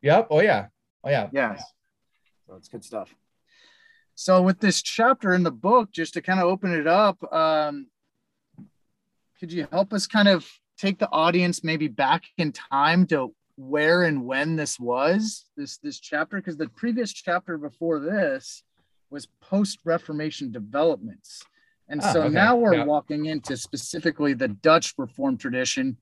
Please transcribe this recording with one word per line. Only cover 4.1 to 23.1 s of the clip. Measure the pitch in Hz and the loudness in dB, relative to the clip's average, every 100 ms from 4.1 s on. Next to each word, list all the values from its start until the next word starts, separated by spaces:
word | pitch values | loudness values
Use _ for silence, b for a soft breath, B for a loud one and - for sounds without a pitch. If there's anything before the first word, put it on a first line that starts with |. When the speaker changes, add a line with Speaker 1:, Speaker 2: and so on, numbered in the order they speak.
| - | -12
Speaker 2:
So | - 185 | 4 4
with | 185 185 | 4 2
this | 208 170 | 0 0
chapter | - - 233 269 202 | -4 0 2 2 2
in | 180 | 2
the | 170 | 2
book, | 123 175 247 214 | -2 2 2 2
just | - 165 | -6 -6
to | - | -6
kinda | - 185 | -2 0
open | 175 190 196 | 2 0 -2
it | 170 151 | -2 2
up, | 180 214 190 165 | 4 4 0 -4
um, | 160 160 156 151 143 135 _ _ _ _ _ _ - - _ _ _ _ _ _ _ | 0 2 2 -2 -6 -14 _ _ _ _ _ _ -20 -20 _ _ _ _ _ _ _
could | 175 | -10
you | 170 147 | -8 -4
help | 165 196 | -2 -2
us | 208 - | -2 -2
kind | 220 202 | 4 4
of | 180 - - _ _ | 4 0 -20 _ _
take | 196 196 | -4 -2
the | 208 | -2
audience | 156 160 175 175 175 | 2 4 4 2 -2
maybe | 160 160 151 | -4 -2 -4
back | 113 135 165 - - | -2 2 2 -2 -4
in | 160 | -4
time | - - 135 147 175 180 | -4 -4 0 4 4 4
to | 156 127 - _ - | 2 -2 -8 _ -20
where | 131 147 151 175 | -6 0 4 4
and | 170 147 123 | 4 0 -4
when | 131 151 160 | -4 -2 -2
this | 143 - | -4 -6
was, | 120 123 147 196 220 - _ - | -4 0 2 2 0 -8 _ -14
this, | 143 - | -14 -12
this | 147 139 | -14 -14
chapter? | - 151 156 202 | -8 -6 -6 -6
'Cause | 180 151 | -10 -8
the | 151 | -10
previous | _ 233 240 220 | _ -6 -4 -4
chapter | - - 175 180 165 | -8 -4 -4 -4 -10
before | 147 _ 165 156 | -10 _ -4 -4
this | 147 208 170 131 - - _ _ _ _ _ | -2 -2 -2 -2 -8 -20 _ _ _ _ _
was | 143 - _ | -16 -16 _
post-Reformation | _ 196 202 - 165 165 - 151 156 151 135 | _ 0 0 -4 -2 -2 -2 -6 -6 -6 -10
developments. | 117 104 135 165 139 113 95 - - - _ _ _ _ | -10 -6 0 2 0 -6 -16 -20 -20 -20 _ _ _ _
And | 151 | -2
Speaker 1:
Ah, | 202 | 0
Speaker 2:
so | 170 | 2
Speaker 1:
okay. | 151 | 2
Speaker 2:
now | 160 208 240 | 4 4 4
we're | 233 165 | 4 2
Speaker 1:
Yeah. | 147 | 2
Speaker 2:
walking | 147 - | -2 -2